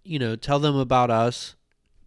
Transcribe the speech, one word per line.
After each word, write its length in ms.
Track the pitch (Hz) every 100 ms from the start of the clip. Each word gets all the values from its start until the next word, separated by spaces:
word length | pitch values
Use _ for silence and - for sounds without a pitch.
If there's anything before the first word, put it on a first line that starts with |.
you 140 | 190 151
know, 160 | 117 110
tell 240 | - 143
them 160 | 147 139
about 340 | 127 127 123
us 460 | 113 120 - - - _ _ _ _